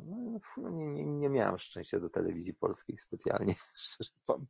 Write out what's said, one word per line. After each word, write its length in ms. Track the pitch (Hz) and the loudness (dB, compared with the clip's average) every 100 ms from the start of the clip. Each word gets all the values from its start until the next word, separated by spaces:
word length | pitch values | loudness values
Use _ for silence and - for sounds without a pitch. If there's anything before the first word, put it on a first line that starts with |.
| 160 | -10
no, 340 | 214 240 226 - - | -6 -6 -6 -8 -8
no, 120 | 233 | -6
nie, 180 | 170 151 | -4 -4
nie, 180 | 147 151 | -2 0
nie 240 | 147 143 | 2 4
miałem 300 | 135 101 92 | 6 4 2
szczęścia 400 | - 87 82 92 | -4 -10 -2 0
do 100 | 85 | 2
telewizji 440 | - 85 85 87 | 2 2 0 -2
polskiej 440 | 82 90 - - - | 0 0 0 -6 -10
specjalnie, 580 | - - - 101 101 92 - | -8 -4 0 2 4 2 -2
<laughs> 80 | - | -10
szczerze 360 | - - - _ - | -8 -8 -10 _ -2
wam, 180 | - 131 | -2 -2